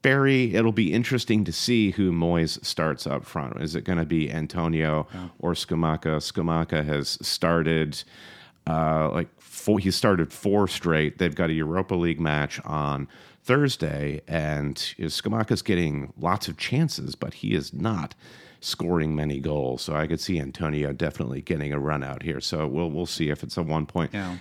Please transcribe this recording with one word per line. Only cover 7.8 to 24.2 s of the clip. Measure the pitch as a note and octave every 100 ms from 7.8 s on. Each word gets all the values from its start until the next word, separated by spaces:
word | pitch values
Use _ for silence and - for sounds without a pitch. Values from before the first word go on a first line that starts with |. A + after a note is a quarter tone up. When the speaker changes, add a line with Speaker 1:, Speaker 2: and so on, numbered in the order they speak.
| D2+ D2 - - - - - _ -
Speaker 1:
uh, | D#2+ D#2 D#2 D#2
like, | - E2 _
four, | - - - G#2
he | F#2+
started | F2+ A2+ F#2 D#2+
four | - G2+ G2+ G2
straight. | - F2 D#2+ D2+ -
They've | F2
got | D2 E2+
a |
Europa | D#2+ D#2 F2 F#2
League | F#2 F2 D#2
match | D#2+ D2 C#2+ -
on | - D#2 D2 C#2+ C#2 - - _
Thursday, | - C3 C#3+ - D2+ C#2+ D2 D2 -
and, | D#2+ D2+ D2+ D2 - - -
you |
know, | E2
Scamacca's | - G#2+ A2 A2 A2+
getting | - F2+ E2 C#2+ D2 -
lots | E2 G2+ -
of | D#2
chances, | - B2+ D#3+ - -
but | - -
he | - G#2
is | F#2 -
not | - G#2+ G2+ D2 - - - - -
scoring | - - E2+ F2 D#2
many | D2+ D2+ C#2
goals. | C2+ D2 C2 B1+
So | -
I | D2+ D#2
could | E2
see | - F2
Antonio | C#2 - D#2+ D2+ D2
definitely | C2+ D#2+ - B1 C2+
getting | D2 E2 D2
a | C#2+
run | C#2 D2+
out | C2+ C2+
here. | E2+ C2+
So | - E2 D#2
we'll, | C#2 E2+
we'll | D2+
see | F2 - D#2
if | D2+
it's | D2 -
a |
one | E2 D#2
point | D2+ F2 D#2+
Speaker 2:
Yeah. | G#2